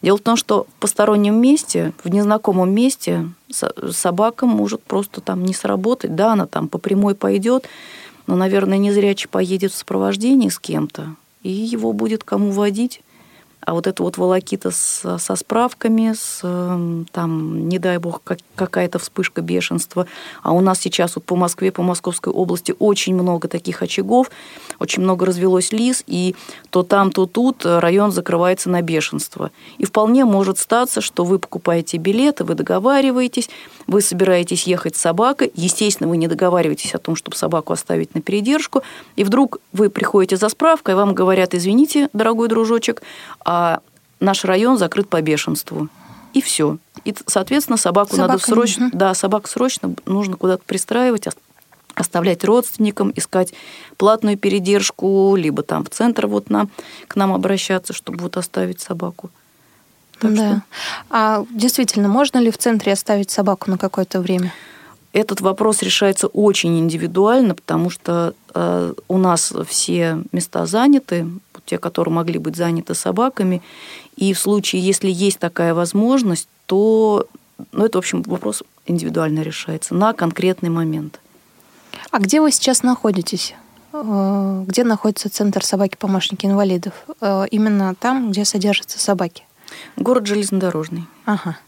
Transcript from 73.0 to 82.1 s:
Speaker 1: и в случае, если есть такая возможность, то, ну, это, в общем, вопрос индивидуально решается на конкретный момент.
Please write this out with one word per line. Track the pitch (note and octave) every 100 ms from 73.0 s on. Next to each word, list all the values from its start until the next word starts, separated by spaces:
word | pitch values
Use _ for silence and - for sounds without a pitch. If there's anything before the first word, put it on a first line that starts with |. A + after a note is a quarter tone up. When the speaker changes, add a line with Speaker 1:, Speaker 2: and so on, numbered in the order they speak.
| F#3 F#3 B3+ C4 F#3+ F3+ - - - - - -
Speaker 1:
и | G3
в | F#3
случае, | G3 G#3 G3 F#3
если | F#3 G3 G3
есть | F3 G3 F#3+
такая | E3+ - E3+ E3
возможность, | F3 G3+ A3+ C4+ A3+ E3+ - _ -
то, | F#3+ A3 A3 A3 G#3 - - _ _ -
ну, | - G#3+
это, | F#3+
в |
общем, | F3+ F3+
вопрос | F3 F3 - G#3+ - _ -
индивидуально | F3 E3 D#3+ D#3+ D#3
решается | D#3 D#3 - D#3+ -
на | F3 G#3+
конкретный | A3 F3 - F#3 F#3 F3
момент. | E3 D#3+ D#3 D3+ - _ _ _ _ _ _ _ - -